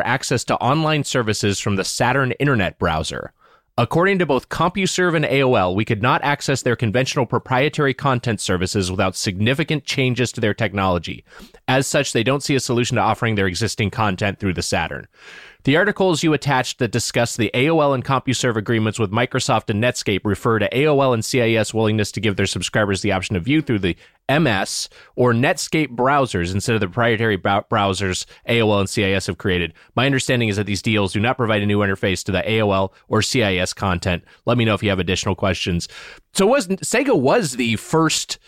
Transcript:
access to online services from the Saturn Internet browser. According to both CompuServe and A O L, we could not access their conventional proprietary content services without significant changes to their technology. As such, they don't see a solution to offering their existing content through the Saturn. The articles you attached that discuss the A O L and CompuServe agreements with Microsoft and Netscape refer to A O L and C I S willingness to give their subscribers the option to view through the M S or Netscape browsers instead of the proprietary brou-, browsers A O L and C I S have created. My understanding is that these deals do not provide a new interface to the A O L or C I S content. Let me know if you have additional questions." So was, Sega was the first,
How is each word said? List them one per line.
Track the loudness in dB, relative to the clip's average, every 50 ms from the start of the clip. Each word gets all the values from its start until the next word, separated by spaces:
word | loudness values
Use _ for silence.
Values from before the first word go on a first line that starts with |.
| 0
access | 0 -2 -2 -2 -2 -2 -2 -2
to | -2 -2
online | 0 0 0 0 2 0 0 0 -2 -2
services | -2 -2 -2 0 0 -2 0 0 0 0 0
from | -2 -2 -2
the | -2 -2
Saturn | -4 -2 -2 0 0 2 0 0 -2 -2
Internet | 0 0 0 2 2 0 -2 -2
browser. | -2 0 0 0 0 -2 -4 -6 -10 -10 -12 _ _ _ _ _ _ _ _ -4 -2
According | -2 0 2 2 2 2 2 2
to | 2
both | 2 0 -2 -2 -4
CompuServe | -2 0 0 0 0 -2 -2 -2 0 0 0 0 2
and | 0 0
A | 2 2 2
O | 2 4 4
L, | 4 2 2 2
we | 0 0
could | 0 -2 0 2
not | 0 0 2 0
access | -2 -2 -2 -2 -2 -2 0
their | 0 0 0
conventional | 0 0 0 0 0 0 0 0 -2 -2
proprietary | 0 -2 -4 -2 0 0 0 0 0 0 0 -2 -2 -2
content | 0 0 0 0 0 0 -2 -4 -2
services | -2 -2 0 0 0 -2 0 -2 -2 -2
without | -2 -2 -2 -2 -2
significant | -4 -4 -4 -2 0 0 0 0 0 -2 -2 -4 -6 -4
changes | -6 -4 -2 0 0 0 0 -2 -4 -2
to | -2
their | -2 -2 0
technology. | 0 -2 -2 -2 0 0 2 0 0 -2 -6 -12 -14 -16 _ -20 -20 -20 -20 -20 -10 -2
As | 0 0 0 0
such, | 0 0 0 0 0 0
they | 0
don't | 0 0 0 -2 0
see | 0 -2
a | 0
solution | 0 0 0 0 0 0 0
to | 0
offering | 2 2 0 0 0 0 0
their | 0 0
existing | 0 0 -2 -4 -4 -2 -2 -2 -2
content | 0 0 0 0 0 0 -2 -4 -2
through | -2 -2 -2 -2
the | -2
Saturn. | -2 -2 -2 -2 -2 -2 -6 -10 -12 -14 _ -20 -20 -20 -20 -20 -20 -20 -14 _ 0
The | 2 4
articles | 4 4 2 2 2 2 2 2 2 2
you | 2 2
attached | 2 0 0 0 0 0 -2 -2 -2
that | -2 0
discuss | 0 -2 -2 0 0 0 0 0 0
the | -2 -2 0 0
A | 0 2 2
O | 2 2
L | 2 2 0
and | 0 0
CompuServe | 0 -2 0 0 0 -2 0 0 0 0
agreements | 0 0 0 0 2 2 0 0
with | -2 -2 -2
Microsoft | 0 0 0 0 -2 -2 0 0 0 0 0 -2
and | -2 0
Netscape | 0 0 -2 -2 -2 -2 -2 0 0
refer | -2 -2 0 0 0 2
to | 2 2 0 0
A | 0 2
O | 2 2 2
L | 2 2 2
and | 0 -2
C | -2 0 2
I | 2 4
S | 2 2 2 0
willingness | 0 0 2 2 2 0 0 -2 -2
to | -2
give | -2 0 0
their | 2 0
subscribers | 0 0 -4 -4 -2 0 0 0 2 0 0 0
the | 0
option | 0 0 -2 -2 -4
to | -2
view | 0 0 0 0
through | 2 0 0
the | 0 0 -2 -2 -4 -8 -20 _ _ _
M | -2 0 2 2
S | 2 2 0 -2 -4 -4 -8 -8 -10 -12 -20 -20 -10 -2
or | 2 2 4 4
Netscape | 4 2 2 0 0 -2 -2 0 -2 -2 -2 -2
browsers | 0 2 2 4 2 2 0 0 -2 -2 -2
instead | -2 -2 0 0 0
of | 0
the | 0
proprietary | -2 0 0 2 2 2 2 2 0 0
brou-, | 0 0 0 0 0 0 0
browsers | 0 0 2 2 0 0 -2 -2 -2 -4 -6 -12 -16 -12 -4
A | 0 2 2
O | 4 4
L | 4 2
and | 0 0
C | 0 0 0
I | 2
S | 0 0 -2
have | -4 -6
created. | -4 -2 -2 0 0 -2 -4 -6 -12 -16 _ -2
My | 0 0
understanding | 2 0 0 0 0 0 0 0 0
is | 0
that | -2 -2
these | -2 -4 -2
deals | 0 0 2 2 2 0 0
do | 0
not | 0 0 0
provide | 0 0 0 0 0
a | 2
new | 2 2 2
interface | 2 0 0 0 0 -2 -2 -2 -2
to | -2
the | -2 -2 0 0
A | 0 0 2
O | 2
L | 2 0 0 -2 _ -12 _
or | -2 0 0
C | 0 0 0 0 2
I | 2 2
S | 0 0 -2
content. | -4 -4 -2 -2 -2 0 0 -2 -2 -4 -6 _ -20 _ -2
Let | -2 0
me | 2 2
know | 2 0
if | 0
you | 0 0
have | 0 0
additional | 0 -2 -2 -2 -2 -4 -2
questions." | -2 0 -2 -2 -2 -2 -2 -2 -2 -4 -6 -14 -18 -20 -20 -20 -20 _ _ -2
So | 2 2
was, | 4 4 2 0 -2
Sega | -4 -6 -4 -2 0 0 2 2 2
was | 2 4 4 4 2 2 0 -2
the | -2 0 0 0
first, | -2 -2 0 2 2 2 2 0 -2 -4 -6 -10 -12 _